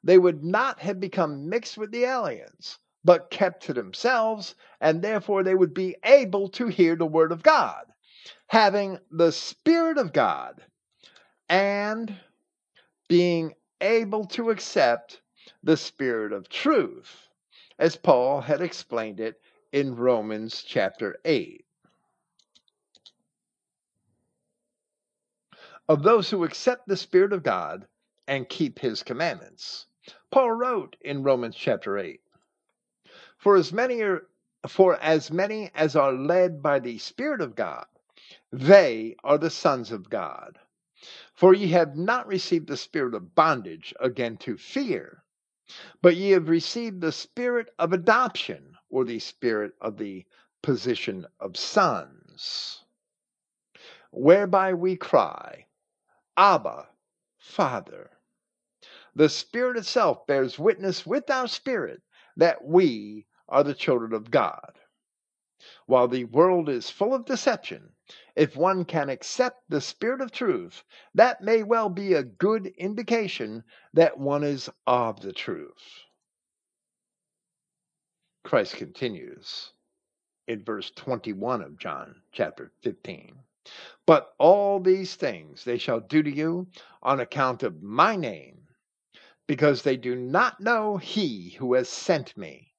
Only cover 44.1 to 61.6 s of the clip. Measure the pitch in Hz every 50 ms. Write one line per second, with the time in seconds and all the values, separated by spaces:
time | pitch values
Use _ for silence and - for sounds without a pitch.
44.1 | 120 - 123 117 113 - - - 107 - - - - 262 285 240 165 95 - -
45.1 | - _ _ _ _ _ _ _ _ _ _ _ - - - - - _ - 175
46.1 | 170 175 190 202 190 185 165 151 165 165 - - - 233 240 226 196 180 170 160
47.1 | 147 - - _ _ - 247 247 240 240 226 - _ - 160 165 185 185 165 202
48.1 | 220 240 254 233 - - - - 208 - 139 _ _ _ _ _ - 131 131 117
49.1 | 120 110 - - - _ - 120 113 107 104 101 - _ - 113 107 - 107 101
50.1 | 98 92 90 _ _ _ _ _ _ _ - - 135 120 - 123 117 - - -
51.1 | 101 92 90 - _ _ 95 98 87 - - - - 214 196 165 123 90 73 67
52.1 | 67 - _ _ _ - - - - - - - - - _ _ _ _ _ _
53.1 | _ _ _ _ _ _ _ _ _ _ _ _ _ - - - - - _ _
54.1 | - - 127 147 175 196 208 190 175 190 190 190 185 170 175 185 185 180 - -
55.1 | - 139 98 76 - - - - - - - _ _ _ _ _ _ _ _ _
56.1 | _ _ _ _ _ 175 190 202 185 151 107 - 55 71 - _ _ _ _ _
57.1 | _ _ _ _ _ _ _ - - - 190 139 127 104 - - - - - -
58.1 | _ _ _ _ _ _ _ _ _ _ _ _ _ _ - - - - - _
59.1 | _ 127 151 151 - - - _ - 233 247 254 247 233 196 - - 247 220 165
60.1 | 139 - - - 143 139 131 127 - - 147 208 226 - 190 190 180 - - 160
61.1 | 214 285 - - 277 262 254 240 - -